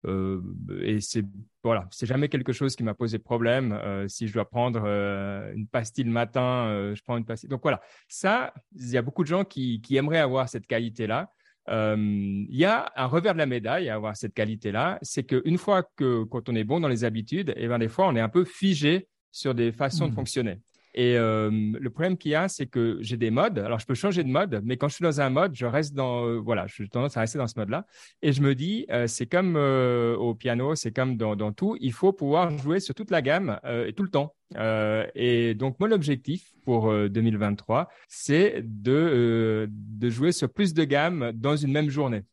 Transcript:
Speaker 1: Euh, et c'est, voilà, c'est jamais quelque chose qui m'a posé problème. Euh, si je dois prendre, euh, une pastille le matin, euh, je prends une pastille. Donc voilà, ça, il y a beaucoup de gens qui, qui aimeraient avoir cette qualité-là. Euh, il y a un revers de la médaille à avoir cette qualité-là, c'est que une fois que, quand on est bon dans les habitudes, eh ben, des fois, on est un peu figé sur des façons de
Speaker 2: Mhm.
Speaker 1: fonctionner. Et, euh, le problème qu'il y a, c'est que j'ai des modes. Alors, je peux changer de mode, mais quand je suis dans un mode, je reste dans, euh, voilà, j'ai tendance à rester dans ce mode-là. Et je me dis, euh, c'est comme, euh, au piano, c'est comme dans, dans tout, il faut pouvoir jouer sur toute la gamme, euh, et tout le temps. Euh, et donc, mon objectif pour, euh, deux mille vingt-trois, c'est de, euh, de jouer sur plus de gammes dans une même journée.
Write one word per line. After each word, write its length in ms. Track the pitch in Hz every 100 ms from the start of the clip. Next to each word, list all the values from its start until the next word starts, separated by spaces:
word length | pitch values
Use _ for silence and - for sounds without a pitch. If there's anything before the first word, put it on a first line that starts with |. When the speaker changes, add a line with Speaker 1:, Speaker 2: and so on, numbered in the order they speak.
| 92
Speaker 1:
Euh, 340 | 95 95 95 92 92 92 95
et 180 | 95 107
c'est, 240 | 104 113 101 98 110 _
voilà, 240 | 120 110 92
c'est 140 | - 117
jamais 240 | 131 143
quelque 240 | 143 123
chose 220 | 120 139 -
qui 80 |
m'a 100 | 113
posé 240 | 101 117 110
problème. 540 | - 117 117 127 127
Euh, 340 | 104 101 98 98
si 200 | - 113
je 60 |
dois 140 | 110 101
prendre, 360 | 120 123 117 104
euh, 680 | 101 101 98 98 98 104
une 140 | 98 104
pastille 360 | - 113 - 117
le 60 |
matin, 560 | 117 117 131 127 127 113
euh, 280 | 104 101 104
je 80 |
prends 140 | - 120
une 80 | 113
pastille. 240 | 113 -
Donc 140 | 135
voilà, 180 | 156 120 - - _
ça, 460 | - 190 226 254 - _ 175
il 140 | 123
y 80 | 123
a 40 |
beaucoup 220 | 120 -
de 40 | 151
gens 160 | 175
qui, 380 | 196 - 127 113
qui 160 | - 135
aimeraient 220 | 147 165
avoir 280 | 143 131 123
cette 180 | 117 -
qualité-là. 640 | 117 117 113 107 117 185 _ _ _ -
Euh, 260 | 110 107 107
il 580 | 104 104 101 98 104 127
y 80 |
a 300 | 180 226 - -
un 120 | 127
revers 260 | 160 202
de 60 | 165
la 80 | 147
médaille 420 | 123 110 156 165
à 60 | 107
avoir 200 | 107 104
cette 200 | 113 -
qualité-là, 640 | 107 110 107 104 160 196
c'est 220 | - -
que 180 | 131 127 156
une 120 | 175
fois 260 | - 190 180 -
que, 260 | 131 120 113
quand 220 | 123 113
on 80 | 117
est 80 |
bon 160 | 107 160
dans 80 | 156
les 160 | 120
habitudes, 500 | 117 113 107 165 170 -
eh 100 | 117
ben, 120 | 120
des 100 | 113
fois, 180 | - 190
on 80 | 120
est 60 |
un 80 | 113
peu 160 | 170 180
figé 640 | - 196 160 147 180 - _ _
sur 240 | - 139 120
des 160 | 117
façons 340 | 113 139 156 135
de 60 |
Speaker 2:
Mhm. 40 | 113
Speaker 1:
fonctionner. 460 | 127 135 117 95 _ _ _
Et, 220 | - 123 120
euh, 360 | 113 110 107
le 380 | 107 107 120 131
problème 260 | 110 180 180
qu'il 140 | 151
y 40 | 151
a, 120 | 185
c'est 180 | - 135
que 320 | 127 117 95
j'ai 160 | 110 120
des 120 | 117
modes. 300 | 117 214 151
Alors, 180 | 104 113
je 80 | -
peux 80 |
changer 300 | 127 202 180
de 60 | 135
mode, 320 | 139 196 110 110
mais 120 | 127
quand 100 | 143
je 80 | -
suis 80 |
dans 180 | 170 143
un 80 | 135
mode, 240 | 131 190
je 140 | 131 123
reste 260 | 131 151
dans, 320 | 139 127 120 120
euh, 120 | 117
voilà, 260 | 107 107 95
j'ai 220 | - 104
tendance 280 | 120 139 117
à 20 |
rester 180 | 113 147
dans 80 | 120
ce 80 | -
mode-là. 260 | 101 135 208 - - _
Et 100 | 156
je 80 | 135
me 140 | 139 131
dis, 320 | 165 220 -
euh, 160 | 120 120
c'est 220 | - 117
comme, 300 | 175 190 160
euh, 580 | 139 131 127 120 117 113
au 180 | 117
piano, 400 | 110 123 120 135
c'est 180 | 156 117
comme 240 | 113 131 120
dans, 200 | 110 104
dans 160 | 107
tout, 260 | 104 196 226
il 120 | 135
faut 200 | 113 190
pouvoir 440 | 190 139 156 175 147
jouer 220 | 139 185
sur 160 | 196 139
toute 160 | 214
la 100 | 175
gamme, 380 | 131 165 185 104
euh, 220 | - 120 107
et 80 |
tout 80 | 110
le 80 | 190
temps. 240 | 143 151 _ _ -
Euh, 500 | 110 110 107 110 -
et 400 | - 123 117 117
donc, 260 | 110 131 127
mon 120 | 208
objectif 600 | 214 147 135 - 175 - _ -
pour, 240 | 117 110
euh, 200 | 107 104
deux 120 | 104
mille 160 | 113 107
vingt-trois, 520 | 104 101 - 117 180 - -
c'est 560 | - - 151 202 - 117
de, 260 | 107 107
euh, 760 | 139 170 131 117 113 113 110 107
de 400 | 104 104 107 120
jouer 220 | 117 156
sur 200 | 170 123
plus 220 | - 202
de 100 | 156
gammes 480 | 151 143 160 175 117 113
dans 220 | 127 147
une 160 | 143
même 180 | 143 151
journée. 320 | 139 139 110 95